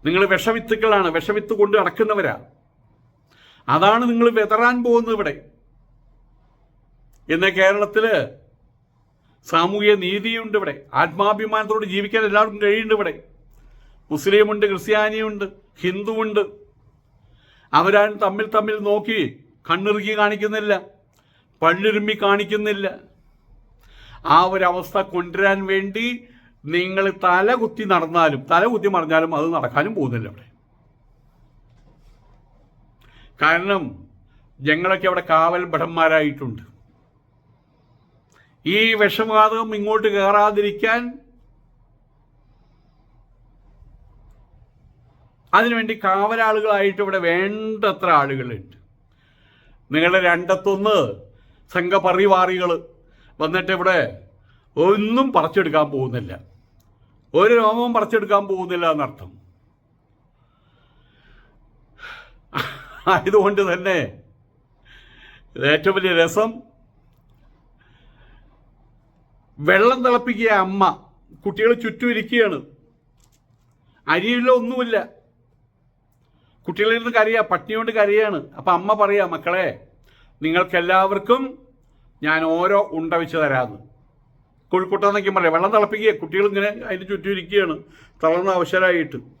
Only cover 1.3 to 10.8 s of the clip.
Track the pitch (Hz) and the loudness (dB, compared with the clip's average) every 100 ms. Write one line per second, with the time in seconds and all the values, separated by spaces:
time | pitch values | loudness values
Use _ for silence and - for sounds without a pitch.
1.3 | 208 208 214 202 214 185 - 220 208 156 | -4 -4 0 2 2 0 -2 -2 0 -2
2.3 | 107 - _ _ _ _ _ _ _ _ | -6 -12 _ _ _ _ _ _ _ _
3.3 | _ _ _ - 143 190 226 240 233 233 | _ _ _ -2 2 4 4 2 4 4
4.3 | 226 214 214 240 247 240 233 233 214 160 | 4 2 2 2 2 2 2 2 -2 -4
5.3 | 135 - _ _ _ _ _ _ _ _ | -6 -14 _ _ _ _ _ _ _ _
6.3 | _ _ _ _ _ _ _ _ _ - | _ _ _ _ _ _ _ _ _ -6
7.3 | 165 190 180 190 202 208 208 220 190 113 | 0 0 4 4 4 0 0 2 0 -2
8.3 | - _ _ _ _ _ _ _ _ _ | -10 _ _ _ _ _ _ _ _ _
9.3 | _ - 165 175 202 208 208 180 202 220 | _ -2 0 0 0 2 2 2 -4 -4
10.3 | 226 226 208 180 135 | -6 -4 -4 -4 -8